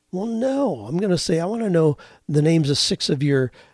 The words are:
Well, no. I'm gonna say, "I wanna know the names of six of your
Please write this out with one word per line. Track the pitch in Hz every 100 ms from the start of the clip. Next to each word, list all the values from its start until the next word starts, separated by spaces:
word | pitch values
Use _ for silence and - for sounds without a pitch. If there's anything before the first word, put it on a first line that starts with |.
| -
Well, | 180
no. | 226 226 262 269 269 123 104
I'm | 170
gonna | 208 170
say, | - 165
"I |
wanna | 175 233 220
know | 170 156 143 - - -
the | 147
names | 156 165 143
of | 143
six | - 185 -
of | 143
your | 143 139 127 - -